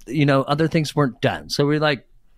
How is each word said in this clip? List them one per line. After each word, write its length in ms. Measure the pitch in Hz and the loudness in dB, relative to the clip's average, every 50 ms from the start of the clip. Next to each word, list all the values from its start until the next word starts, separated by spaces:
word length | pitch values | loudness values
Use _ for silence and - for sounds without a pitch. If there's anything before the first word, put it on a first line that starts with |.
| - | -12
you 180 | - 131 160 143 | -6 -2 0 2
know, 160 | 143 139 135 131 | 4 2 2 0
other 240 | 143 143 151 160 147 | 0 0 0 0 0
things 280 | - 165 151 - - | 0 -2 -2 -2 0
weren't 240 | 147 143 127 - - | 0 0 0 -2 -2
done. 300 | - 113 92 78 76 - | -2 -2 -2 -4 -8 -6
So 160 | - - 143 | -2 0 0
we're 140 | 143 151 151 | 0 0 2
like, 260 | 156 151 143 - - _ - - _ _ _ | 0 0 0 -2 -6 _ -20 -20 _ _ _